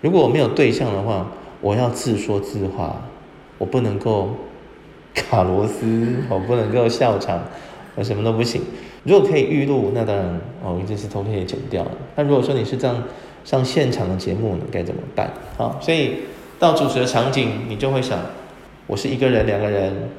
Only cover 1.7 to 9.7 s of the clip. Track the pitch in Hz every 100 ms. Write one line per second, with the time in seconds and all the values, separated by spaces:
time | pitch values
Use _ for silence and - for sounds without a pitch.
1.7 | 104 123 117 135 104 - 101 98 - 95
2.7 | 95 80 73 - - - - - - 110
3.7 | 127 117 98 113 104 98 113 - - -
4.7 | - - - - - - 113 92 92 104
5.7 | - 113 113 117 127 135 117 104 120 107
6.7 | 120 117 117 123 98 - 87 - - -
7.7 | - - - 113 104 113 113 101 - -
8.7 | - - - - 196 190 156 - 156 139